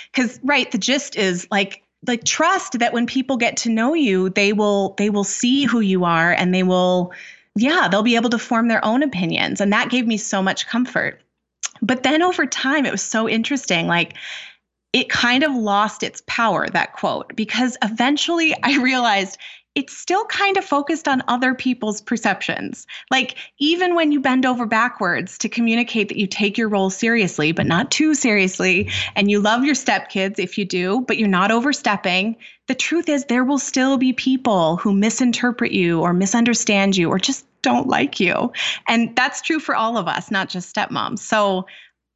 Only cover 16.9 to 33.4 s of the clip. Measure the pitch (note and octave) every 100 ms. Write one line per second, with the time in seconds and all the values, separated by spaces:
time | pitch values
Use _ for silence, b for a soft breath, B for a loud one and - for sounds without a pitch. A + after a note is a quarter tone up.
16.9 | - F3 B2+ - - G#3+ A3 B3+ A#3+ G#3+
17.9 | A3 B3 D4 - E4+ D#4+ - A#3+ C#4 B3+
18.9 | C4 A#3+ G3 F#3+ - B B B - C4+
19.9 | - - F#4 A4 - G4+ G4 F#4 C#4+ C#4+
20.9 | D#4+ D#4 C4 - A#3+ B3+ B3+ B3+ B3 G#3+
21.9 | G#3 - A#3 G#3+ G3 - - - - -
22.9 | B B C4 B3+ - B - D4 F4 F4+
23.9 | E4+ D#4 D4 C4+ B3+ B3+ B3 A3+ A3 A#3+
24.9 | - F#3 C#3+ F#3 - - - A#3 A3+ A#3
25.9 | A#3 G#3 - G3 - G3+ G3+ A3+ G3+ F#3+
26.9 | F#3 A3+ A#3 F#3 - D3+ E3 - E3+ C#4
27.9 | - D#4 D4+ B3 G#3 F#3 - F#3 F3+ G3+
28.9 | B B - G3+ G#3 G#3 A#3 C#4 C#4 -
29.9 | G3 - G3 F#3+ G3+ F3+ - F#3+ F3+ F#3
30.9 | G#3+ B3 - G#3+ F#3 G3 A3+ C4 C#4 A#3
31.9 | G3+ F#3+ F3+ G3+ A3+ B B - B3+ -
32.9 | E4 E4 C#4+ B3 A#3+